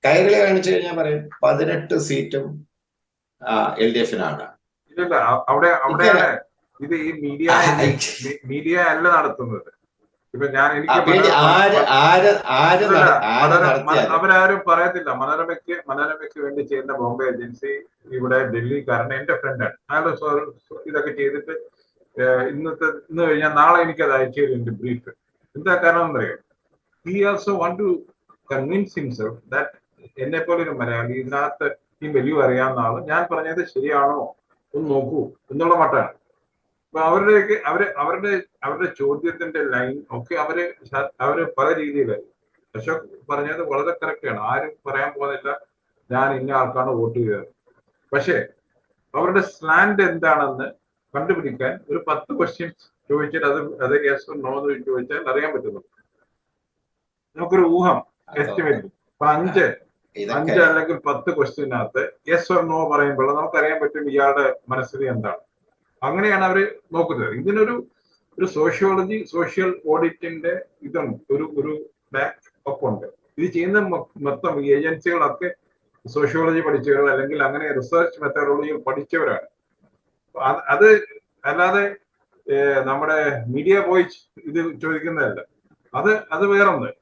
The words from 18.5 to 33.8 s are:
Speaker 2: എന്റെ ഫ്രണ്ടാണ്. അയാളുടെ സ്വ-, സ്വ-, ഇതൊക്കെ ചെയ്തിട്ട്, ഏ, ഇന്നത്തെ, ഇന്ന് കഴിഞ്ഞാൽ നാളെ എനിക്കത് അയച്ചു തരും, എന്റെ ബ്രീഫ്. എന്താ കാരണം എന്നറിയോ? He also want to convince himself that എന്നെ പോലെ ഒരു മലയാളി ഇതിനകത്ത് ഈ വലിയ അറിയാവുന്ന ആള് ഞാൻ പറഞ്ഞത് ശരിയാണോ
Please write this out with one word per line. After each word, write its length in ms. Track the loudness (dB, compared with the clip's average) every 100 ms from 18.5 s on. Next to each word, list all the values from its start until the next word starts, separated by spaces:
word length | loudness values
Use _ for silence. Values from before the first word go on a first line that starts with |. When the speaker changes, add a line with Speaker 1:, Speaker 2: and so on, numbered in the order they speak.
| -4 -4 -4 -2 -4 -2
Speaker 2:
എന്റെ 220 | -6 -4 -4
ഫ്രണ്ടാണ്. 380 | -4 -6 -6 -8 _
അയാളുടെ 260 | -2 -2 -4
സ്വ-, 380 | -2 -2 -4 -14
സ്വ-, 260 | _ -16 -8
ഇതൊക്കെ 240 | -6 -4
ചെയ്തിട്ട്, 400 | -2 -4 -4 -10 -12 -14 _ _ _ _ -2
ഏ, 260 | 2 2 0
ഇന്നത്തെ, 360 | -4 -6 -2 -4
ഇന്ന് 380 | -4 -8 -2
കഴിഞ്ഞാൽ 300 | 2 2 2
നാളെ 280 | 4 6 6
എനിക്കത് 300 | 2 0 0
അയച്ചു 300 | 2 0 0
തരും, 120 | 0
എന്റെ 180 | 0 -4
ബ്രീഫ്. 380 | -6 -6 -6 -8 -20 _ _ _ -6
എന്താ 180 | 0 2
കാരണം 300 | 4 4 0
എന്നറിയോ? 300 | -2 -6 -8 _ _ _ _ _ _ -6
He 100 | 0
also 400 | 2 0 -2 0
want 180 | -2 0
to 200 | 0 -2 -4 _ _ _ _
convince 480 | -4 -2 -2 -2 -4
himself 340 | -8 -6 -6 -8 _
that 160 | -4 -4 -10 _ _ -20 -8
എന്നെ 220 | 0 0
പോലെ 240 | 2 0
ഒരു 60 | 0
മലയാളി 440 | -4 -2 -2 -2
ഇതിനകത്ത് 600 | -4 -4 -2 -2 -2 -4 -4 _ _
ഈ 40 | -2
വലിയ 360 | 0 2 2
അറിയാവുന്ന 360 | 4 4 0 0
ആള് 260 | -2 -2 -2
ഞാൻ 280 | -2 0 -4
പറഞ്ഞത് 320 | -4 -4 -4
ശരിയാണോ 680 | -4